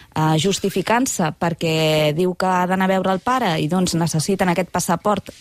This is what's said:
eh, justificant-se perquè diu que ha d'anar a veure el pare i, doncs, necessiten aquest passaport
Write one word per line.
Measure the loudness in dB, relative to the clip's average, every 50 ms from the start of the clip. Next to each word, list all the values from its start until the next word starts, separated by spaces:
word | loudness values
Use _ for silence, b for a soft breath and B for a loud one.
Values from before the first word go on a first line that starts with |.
| B B B
eh, | -2 0 2 2 2
justificant-se | 2 0 0 0 -2 -2 -2 -2 -2 0 0 0 0 -2 -2 -2 -2 -4 -2 -2
perquè | -4 -4 -2 -2 -2 -2 0 0 2 2 2 2 2 2 0
diu | 0 0 -2 0
que | 0 0 0
ha | 2 0 0 0
d'anar | 0 0 2 2
a | 2
veure | 0 2 0
el | -2 -2
pare | 0 -2 0 0 0 0 0 0
i, | -2 0
doncs, | 0 0 0 0 0
necessiten | 0 0 0 0 -2 0 0 0 0 0 0
aquest | 0 0 -2 -2
passaport | -4 -4 0 0 -2 0 0 0 -2 -2 -4 -10 -18 -18